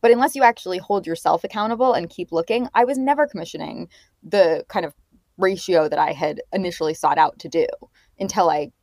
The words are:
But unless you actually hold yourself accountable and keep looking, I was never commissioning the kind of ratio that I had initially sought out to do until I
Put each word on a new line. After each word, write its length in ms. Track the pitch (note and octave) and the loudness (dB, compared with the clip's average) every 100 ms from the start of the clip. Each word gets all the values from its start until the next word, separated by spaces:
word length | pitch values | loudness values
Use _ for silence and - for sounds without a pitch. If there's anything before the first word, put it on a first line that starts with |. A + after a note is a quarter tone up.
But 100 | A#3 | 4
unless 240 | A#3 C#4 C#4 | 4 2 4
you 80 | |
actually 340 | B3 A#3 - F#3 | 2 2 -6 -8
hold 300 | F3+ G3+ E3 | -2 -4 -2
yourself 360 | D#3+ D#3 E3+ | -4 0 0
accountable 500 | - A3 G#3+ A3+ B3+ | -2 -6 -4 0 2
and 140 | A#3+ E3+ | 2 -2
keep 240 | - F3 | -10 -6
looking, 380 | E3 E3 A#3 B3 - | -4 -2 -2 0 0
I 100 | B3 | 0
was 140 | C4+ | 0
never 260 | C4 C#4+ D4 | 0 2 0
commissioning 640 | G3 E3 D#3+ D3+ - E3+ _ _ _ | -2 -12 -12 -12 -12 -16 _ _ _
the 420 | D#3+ G3+ F3 E3 - | -4 2 4 2 -2
kind 160 | G#3 E3 | -6 -6
of 80 | _ _ _ _ - | _ _ _ _ -2
ratio 500 | F#3+ F#3+ - F3 D#3 | 0 0 2 2 2
that 80 | D3 | 2
I 140 | D3+ | 0
had 280 | C#3 D#3 D3+ - | 0 -4 -4 -6
initially 400 | F#3+ F3+ E3+ D#3 | -4 -4 -4 -4
sought 240 | D#3+ D#3 D3 | 0 0 4
out 220 | D#3 - | 2 0
to 100 | D#3+ | -4
do 160 | E3 C#3+ - - _ _ _ | 0 0 -2 -16 _ _ _
until 300 | G3 G#3+ F3 | -6 0 2
I 200 | D3+ C#3+ _ | 2 -4 _